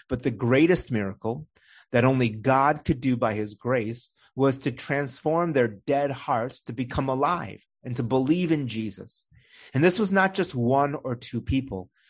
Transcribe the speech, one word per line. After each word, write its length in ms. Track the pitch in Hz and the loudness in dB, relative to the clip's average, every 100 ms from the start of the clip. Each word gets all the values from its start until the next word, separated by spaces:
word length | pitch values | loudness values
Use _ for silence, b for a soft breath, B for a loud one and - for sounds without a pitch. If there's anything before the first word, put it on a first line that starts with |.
| - | -8
but 160 | 127 | -4
the 80 | 139 | -4
greatest 600 | 104 117 135 170 175 - | -2 2 4 6 4 0
miracle 560 | 113 98 98 113 139 - _ b b b | -2 -4 -4 -6 -6 -10 _ b b b
that 140 | 120 127 | 2 4
only 240 | 131 120 | 4 0
God 560 | 110 131 131 143 151 - | 0 2 4 4 2 -2
could 160 | 131 | -2
do 160 | 131 120 | 0 0
by 160 | 117 | 0
his 200 | 104 107 | -2 -6
grace 580 | 107 120 101 104 120 - b b | -6 -2 -2 -2 -8 -14 b b
was 240 | - 135 131 | 0 2 2
to 120 | 143 | -4
transform 800 | 120 - 143 139 - 151 165 175 | -6 -4 -4 -4 -4 -2 0 2
their 160 | 139 117 | 2 2
dead 420 | 101 - 139 143 | -2 -2 0 0
hearts 520 | 123 - 123 127 - | -4 -2 -2 -2 -8
to 100 | - | -10
become 380 | 120 120 160 135 | -8 -4 -2 -2
alive 560 | 131 147 175 98 - _ _ | 0 0 -2 -6 -14 _ _
and 140 | 127 123 | -8 -6
to 60 | |
believe 460 | 120 131 135 175 170 | 0 2 2 2 2
in 200 | 156 127 | 0 -2
Jesus. 560 | 110 110 95 95 - _ B B B B | -6 -6 -8 -16 -20 _ B B B B
And 100 | 127 | 4
this 160 | 175 196 | 4 4
was 140 | 202 | 4
not 200 | 196 190 | 4 2
just 220 | 196 175 127 | 2 -2 0
one 400 | 120 139 143 143 | 2 2 0 -2
or 200 | 131 120 | -8 -8
two 260 | - 117 | -8 -8
people. 480 | - 135 135 95 90 b | -2 -2 -2 -10 -12 b